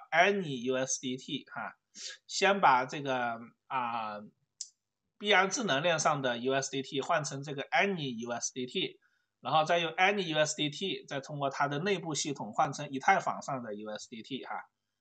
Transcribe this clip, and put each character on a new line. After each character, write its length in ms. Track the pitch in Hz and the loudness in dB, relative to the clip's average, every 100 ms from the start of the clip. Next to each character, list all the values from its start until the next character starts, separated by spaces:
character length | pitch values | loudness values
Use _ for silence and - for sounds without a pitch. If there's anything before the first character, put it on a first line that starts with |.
| - | 2
AnyU 680 | 160 185 202 170 131 120 131 | 4 6 4 0 -2 0 0
S 240 | 131 - | 0 -4
D 160 | 131 127 | -4 -6
T 300 | - 147 - | -6 -8 -8
哈， 320 | - 104 - _ - - - - | -10 -10 -12 _ -14 -14 -14 -8
先 340 | - 190 202 | 2 4 6
把 240 | 175 127 | 8 6
这 160 | 131 156 | 4 -2
个， 400 | 139 127 120 117 117 _ - | -2 0 0 -4 -10 _ -6
啊， 520 | 135 120 117 107 104 107 _ _ - - _ _ _ _ - | -4 -2 -4 -4 -8 -12 _ _ -16 -16 _ _ _ _ -6
币 160 | 208 | 4
安 160 | 190 190 | 4 4
智 160 | 190 | 2
能 180 | 214 135 | 0 2
链 160 | 175 160 | 2 4
上 220 | 165 147 | 2 2
的 160 | 131 117 | 0 0
U 160 | 123 | 0
S 180 | 135 131 | 0 0
D 120 | 135 | -4
T 180 | 131 139 | -4 -2
换 240 | 127 165 | 0 0
成 180 | 147 139 | 0 -6
这 120 | 143 | -8
个 80 | 131 | -8
AnyU 680 | - 156 196 185 143 113 120 | -2 2 2 0 -4 -6 -6
S 220 | 120 - | -6 -6
D 140 | 135 127 | -6 -6
T， 340 | 190 156 - _ _ _ _ | -4 -4 -6 _ _ _ _
然 140 | 117 | 0
后 100 | 151 | 2
再 140 | 156 175 | 4 4
用 120 | 165 | 2
AnyU 440 | 165 185 208 170 156 | 4 4 4 2 2
S 180 | 151 - | 2 2
D 120 | 151 | -2
T， 380 | 143 190 147 - | -2 -4 -4 -6
再 140 | 139 | -8
通 180 | - 147 | -8 -4
过 100 | 139 | -2
它 200 | - 143 | 0 -2
的 100 | 143 | 0
内 200 | 190 185 | -2 -2
部 160 | 165 | -2
系 200 | 147 151 | -4 -4
统 180 | 135 113 | -4 -4
换 180 | 110 156 | 0 0
成 200 | 131 147 | -2 -8
以 80 | 131 | -2
太 200 | - 190 | 4 4
坊 220 | 156 101 | 2 -4
上 220 | - 135 | -4 -6
的 120 | 120 | -6
U 160 | 104 107 | -8 -8
S 200 | 104 - | -10 -10
D 120 | 117 | -14
T 220 | 107 131 | -8 -8
哈， 240 | - 101 - _ _ _ | -8 -10 -12 _ _ _